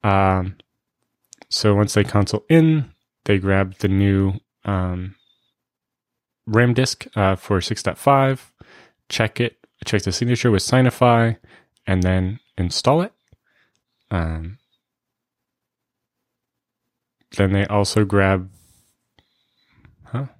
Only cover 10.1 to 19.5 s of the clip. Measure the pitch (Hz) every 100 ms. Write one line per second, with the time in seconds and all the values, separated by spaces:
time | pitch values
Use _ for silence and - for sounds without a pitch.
10.1 | 92 120 120 123 101 - 127 127 - 123
11.1 | 117 117 110 _ - _ _ - 92 90
12.1 | 92 92 110 _ - 90 - - 151 190
13.1 | _ _ _ _ _ _ _ _ _ _
14.1 | 90 82 80 82 110 _ _ _ _ _
15.1 | _ _ _ _ _ _ _ _ _ _
16.1 | _ _ _ _ _ _ _ _ _ _
17.1 | _ _ - 98 98 101 104 98 - 101
18.1 | 101 98 95 92 _ _ _ _ _ _
19.1 | _ _ _ _